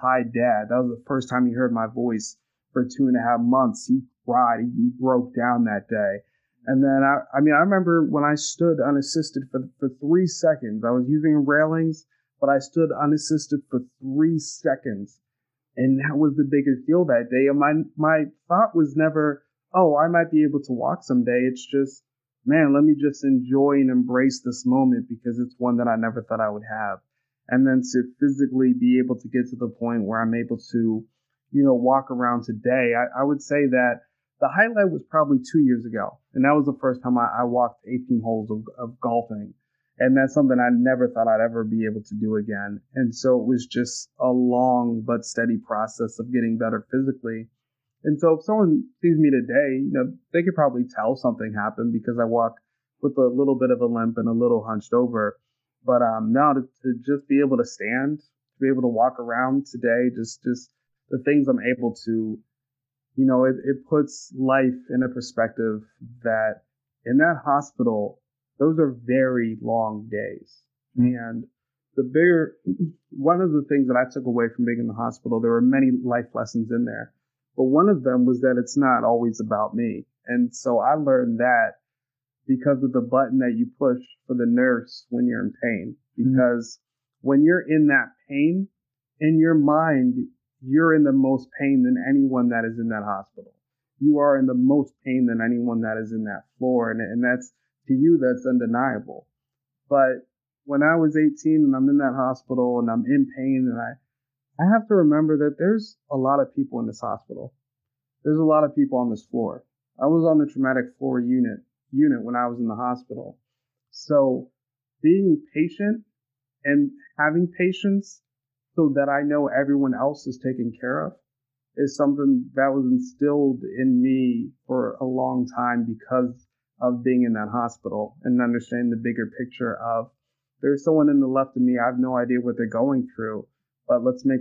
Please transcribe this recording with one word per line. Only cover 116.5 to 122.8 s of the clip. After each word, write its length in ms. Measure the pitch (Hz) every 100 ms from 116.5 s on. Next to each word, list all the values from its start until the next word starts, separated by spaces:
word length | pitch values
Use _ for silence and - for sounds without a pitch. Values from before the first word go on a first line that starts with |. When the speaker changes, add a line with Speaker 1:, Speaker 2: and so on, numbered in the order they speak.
| _
Speaker 1:
and 260 | 143 143 143 - - -
having 300 | 151 165 175 -
patience 640 | 180 185 202 196 196 - _ _ _ _ _
so 180 | - 156 139
that 120 | 139
I 140 | 143
know 240 | 147 147 139
everyone 460 | 127 139 143 135
else 320 | 120 139 143 139
is 120 | 127
taken 340 | 131 123 117 110
care 260 | 127 147 156
of 60 | - _ _ _ _ _ -
is 200 | 139 -
something 540 | 143 143 139 127 127
that 180 | 135 135
was 100 | 139